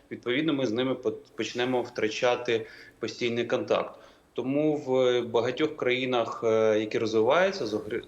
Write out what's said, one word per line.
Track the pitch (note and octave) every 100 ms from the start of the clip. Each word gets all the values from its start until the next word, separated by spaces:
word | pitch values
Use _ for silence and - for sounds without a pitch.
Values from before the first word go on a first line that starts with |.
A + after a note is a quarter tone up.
| _
відповідно, | A2+ A#2+ C3 D#3+
ми | C#3 B2
з |
ними | A2 C3
по-, | B2+ A2
почнемо | - - - A2 A#2+ B2 B2+
втрачати | A#2 - G#2+ - B2 B2 - A2+ A2+ - - _
постійний | A#2 - A#2+ A#2
контакт. | A#2 B2+ - G2 - - - - _
Тому | - B2 C#3+ D3+ D3
в | C3+ C3 B2+ B2
багатьох | A2+ A#2 A#2+ B2+ D#3 D3+
країнах, | B2 B2+ C3 B2 A2+ -
е, | A#2 A2 A2 G#2+
які | G#2+ B2
розвиваються, | A2 A2 A2+ D#3+ G3 G3 A2+
зогр-, | G#2 G#2 A2